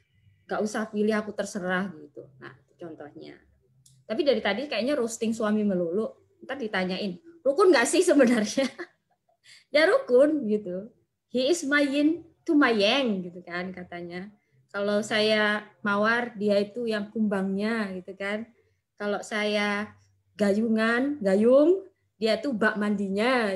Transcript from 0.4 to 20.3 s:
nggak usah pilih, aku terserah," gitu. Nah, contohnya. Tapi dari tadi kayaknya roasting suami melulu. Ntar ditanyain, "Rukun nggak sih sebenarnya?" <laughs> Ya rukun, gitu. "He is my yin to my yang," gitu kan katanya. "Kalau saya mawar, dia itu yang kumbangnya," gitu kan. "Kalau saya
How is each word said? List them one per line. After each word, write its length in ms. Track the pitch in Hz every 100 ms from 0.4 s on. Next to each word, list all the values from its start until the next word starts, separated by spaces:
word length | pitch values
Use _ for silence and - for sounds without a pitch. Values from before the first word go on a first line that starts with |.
nggak 160 | - -
usah 300 | 214 233 214
pilih, 240 | 208 208 214
aku 160 | 208
terserah," 560 | - 196 202 180 185 196 156
gitu. 260 | 147 - - 131
Nah, 100 | 139 - _ _
contohnya. 600 | 170 151 147 156 151 - _ _ _ _ _ _ -
Tapi 160 | 233
dari 200 | 285 214
tadi 260 | 208 196 294
kayaknya 240 | 220 240 294
roasting 360 | 226 - 226
suami 320 | 226 214 214 208
melulu. 400 | 180 170 190 220 - _ _
Ntar 160 | - 285
ditanyain, 580 | 220 190 185 185 202 175 - -
"Rukun 300 | 262 285 381
nggak 160 | 269 240
sih 160 | 311
sebenarnya?" 640 | 359 285 247 240 208 - 269
<laughs> 60 | - 339 _ _ _ _ _ _ - _
Ya 120 | 294 330
rukun, 600 | 539 - 247 294 302 214
gitu. 400 | 208 185 180 220 _ _ _ _
"He 200 | 240 262
is 120 | 339 269
my 160 | 294
yin 400 | 285 285 294 339 - _ -
to 80 |
my 160 | 294 262
yang," 520 | 220 202 269 247 190
gitu 200 | 175 175
kan 280 | 175 175 185
katanya. 600 | 180 180 175 175 180 202 _ _ _ _
"Kalau 320 | 202 202 208
saya 640 | 214 220 214 214 208 208 - _
mawar, 520 | 208 202 214 233 233 220
dia 200 | 208 202
itu 280 | 202 247 233
yang 240 | 214 208
kumbangnya," 800 | 226 214 196 190 196 214 226 196 185
gitu 160 | 180
kan. 320 | 185 196 214 226 _ _ _ _
"Kalau 280 | _ 208 202
saya 680 | - 214 214 208 208 202 214 - _ _ _